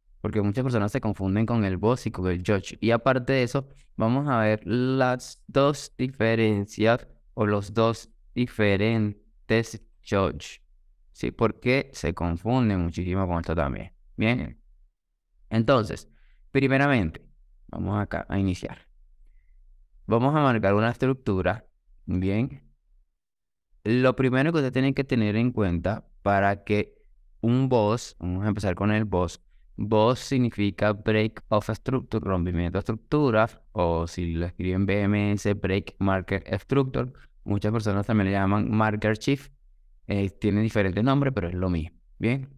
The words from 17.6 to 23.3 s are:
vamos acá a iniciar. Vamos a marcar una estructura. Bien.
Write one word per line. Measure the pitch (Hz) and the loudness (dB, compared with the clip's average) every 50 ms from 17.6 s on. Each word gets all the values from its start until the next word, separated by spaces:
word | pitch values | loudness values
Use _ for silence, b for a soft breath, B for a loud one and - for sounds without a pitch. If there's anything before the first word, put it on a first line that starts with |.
| - | -18
vamos | - - 85 90 95 104 104 | -12 -8 -6 -4 -2 -2 -2
acá | 98 - 85 - - | -2 -4 -6 -8 -6
a | - - 98 | -4 -2 0
iniciar. | 98 92 87 - - - - - _ _ _ - - - _ - - - - - _ - - - - - - - - _ - - - | 0 0 -2 -4 -6 -12 -14 -14 _ _ _ -20 -20 -20 _ -20 -20 -20 -20 -20 _ -20 -20 -20 -20 -20 -20 -20 -20 _ -20 -12 -4
Vamos | - 110 117 127 139 151 | -2 0 2 2 2 2
a | 151 | 2
marcar | 143 131 117 107 98 98 | 2 2 2 2 2 2
una | 101 107 110 120 | 2 2 2 0
estructura. | 123 - 131 131 135 - - 110 98 92 85 90 92 - - _ _ _ _ _ - - - | -2 0 0 0 -2 -2 -2 -2 0 0 0 0 -2 -4 -8 _ _ _ _ _ -20 -14 -8
Bien. | 87 90 92 92 95 98 113 135 131 139 - - - _ _ _ _ _ _ _ _ _ _ _ _ | -4 -2 -2 0 0 0 -2 -2 -4 -6 -14 -20 -20 _ _ _ _ _ _ _ _ _ _ _ _